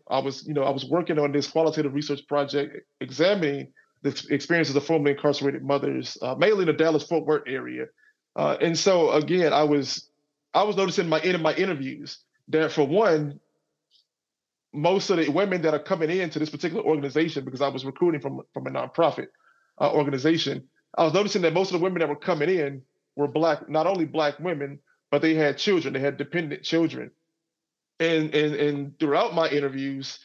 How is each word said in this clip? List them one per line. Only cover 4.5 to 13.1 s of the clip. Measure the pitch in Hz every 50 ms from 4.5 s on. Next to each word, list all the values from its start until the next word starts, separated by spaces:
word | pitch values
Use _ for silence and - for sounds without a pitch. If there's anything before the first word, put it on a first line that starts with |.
| 175 170 156 131 135
of | 143 143
formerly | - 165 156 143 143 139
incarcerated | 143 - 147 139 - 139 143 139 131 131
mothers, | 135 143 139 147 143 135 131 123 - - -
uh, | - 123 131
mainly | 131 170 208 214 196
in | 180 160
the | 147
Dallas-Fort | - 160 165 156 147 143 - 170 156 156
Worth | 151 151 143 - 127
area. | 135 131 127 123 127 127 127 - _ _ _ _ _ _ _ _ _
Uh, | - 151 151 - -
and | - 165 165 151
so, | - 196 190 175 160 131
again, | 110 151 151 143 175 185 175 147
I | 135 143 151
was, | 147 147 143 131 127 - - - _ _ _ _ _ _ _ _ _ -
I | 160 196
was | 214 196 190
noticing | 196 185 - 202 180 165
my, | 156 156
in | - 190 180 170
my | 160 156 135
interviews | 156 185 196 175 139 135 131 131 139 143 156 - - _ _ _ _ _ -
that, | - 156 160 156
for | - 160 147
one, | 135 156 208 226 196